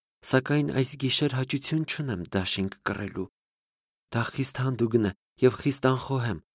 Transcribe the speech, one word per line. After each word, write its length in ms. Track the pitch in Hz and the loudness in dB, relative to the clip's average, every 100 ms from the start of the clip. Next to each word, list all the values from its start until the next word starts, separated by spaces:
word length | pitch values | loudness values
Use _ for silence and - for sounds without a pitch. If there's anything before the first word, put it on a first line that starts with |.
| _ _ | _ _
սակայն 440 | - 131 131 147 147 | 2 2 4 2 2
այս 200 | 135 127 | 0 0
գիշեր 380 | 139 131 - 147 | 0 0 2 2
հաճություն 500 | 127 127 139 - 160 | 0 -2 -4 -2 -2
չունեմ 380 | 156 - 139 90 | -2 -4 -4 -6
դաշինք 500 | 85 98 92 - 98 - | -2 -2 0 -2 -4 -4
կռելու։ 500 | - 101 101 - 92 _ _ _ _ _ _ _ _ | -6 -4 -6 -6 -10 _ _ _ _ _ _ _ _
Դա 100 | 117 | -4
խիստ 320 | 117 - 131 - | -2 -2 -4 -2
հանդուգն 460 | 131 117 117 117 | -2 0 2 4
է 80 | 104 - _ _ | 2 -2 _ _
և 180 | 127 | 2
խիստ 300 | - 143 127 | 4 -2 2
անխոհեմ, 540 | 131 131 - 135 117 82 - | 2 2 0 -2 -2 -6 -10